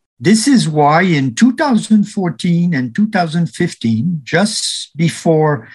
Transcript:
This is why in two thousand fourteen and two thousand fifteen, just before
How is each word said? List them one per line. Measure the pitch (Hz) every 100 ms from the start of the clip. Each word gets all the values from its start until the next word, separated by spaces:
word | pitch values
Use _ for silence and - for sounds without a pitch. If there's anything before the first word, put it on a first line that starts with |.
| _ -
This | 120 220 277
is | 254 160
why | 151 147 156
in | 185 156 135 113
two | 247 262
thousand | 302 220 - 214 202
fourteen | - 180 - 180 170 175
and | 147 127 113
two | 214
thousand | 208 170 160 165
fifteen, | - 175 - 226 110 151 170
just | 131 160 214 - - - - 143
before | 165 - 175 160 156 139 -